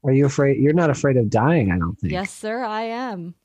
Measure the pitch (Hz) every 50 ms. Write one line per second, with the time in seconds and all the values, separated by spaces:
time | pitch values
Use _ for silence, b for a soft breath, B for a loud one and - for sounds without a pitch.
0 | - 139 135 135 143 139 135 - 143 139 139 - 131 147 156 175 170 151 135 -
1 | - 143 135 127 117 104 - 110 113 147 170 165 113 95 87 90 82 85 104 -
2 | - 82 76 180 196 - - - - 214 226 247 254 220 214 214 226 226 226 240
3 | 262 254 208 180 170 175 170 _